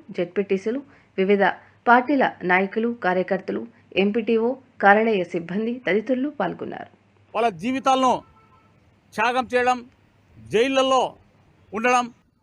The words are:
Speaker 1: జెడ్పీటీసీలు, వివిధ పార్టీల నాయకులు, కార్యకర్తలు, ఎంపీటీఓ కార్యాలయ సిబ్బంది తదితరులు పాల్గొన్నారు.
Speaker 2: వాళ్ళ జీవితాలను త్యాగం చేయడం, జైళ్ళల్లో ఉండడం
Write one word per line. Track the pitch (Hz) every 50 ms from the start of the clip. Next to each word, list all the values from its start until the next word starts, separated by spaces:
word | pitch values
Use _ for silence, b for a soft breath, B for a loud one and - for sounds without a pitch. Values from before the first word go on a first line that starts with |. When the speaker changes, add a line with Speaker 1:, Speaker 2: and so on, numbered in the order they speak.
| - -
Speaker 1:
జెడ్పీటీసీలు, | 202 - 175 175 - 208 196 - 196 190 - 220 233 277 277 b b b b b _ -
వివిధ | 190 185 202 196 196 180 - b b b b b _ -
పార్టీల | 233 247 247 247 294 269 247 - - - 180
నాయకులు, | 175 180 185 196 190 - 226 220 240 233
కార్యకర్తలు, | 233 - 180 180 185 180 180 196 185 190 - 190 220 226 233 b b b b -
ఎంపీటీఓ | - 190 202 202 233 220 214 233 226 220 233 269 254 - _ _ -
కార్యాలయ | - 196 202 214 220 233 220 196 175
సిబ్బంది | 175 - 175 170 170 175 202 220 226 240 254 247 160
తదితరులు | 175 214 220 220 262 247 254 294
పాల్గొన్నారు. | 294 - 196 170 170 165 - - - - - - - _ _ _ _ _ _ _ -
Speaker 2:
వాళ్ళ | 202 226 233
జీవితాలను | 196 156 170 240 262 269 220 269 262 262 262 254 226 160 - - _ _ _ _ _ _ _ _ _ _ _ _ _ _ _ _ -
త్యాగం | - 214 240 240 254 254 196 247
చేయడం, | 247 247 247 254 247 240 247 _ _ _ _ _ _ _ _ _ - 113 113
జైళ్ళల్లో | 120 208 233 277 269 269 262 269 269 262 220 156 - - _ _ _ _ _ _ _ _ _ _ -
ఉండడం | 208 226 247 254 247 247 233 - _ _ _ _ _